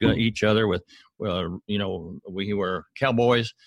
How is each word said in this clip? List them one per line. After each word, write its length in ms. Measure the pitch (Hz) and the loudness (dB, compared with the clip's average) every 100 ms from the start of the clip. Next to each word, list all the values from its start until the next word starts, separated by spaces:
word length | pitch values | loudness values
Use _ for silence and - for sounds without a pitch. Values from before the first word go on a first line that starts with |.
uh, 80 | 110 | 2
each 320 | 110 113 104 | 2 0 2
other 240 | 107 107 110 | 2 4 2
with, 140 | 90 - - _ _ 104 | 0 -4 -18 _ _ -4
uh, 220 | 90 85 90 - | -2 -4 -6 -6
you 120 | 104 | -4
know, 420 | 98 92 82 92 - | -4 -6 -10 -14 -12
we 220 | 92 98 | -8 -4
were 300 | 101 92 92 - - | -2 -2 -4 -8 -4
cowboys, 560 | 135 117 120 120 113 - | 0 2 4 2 0 -8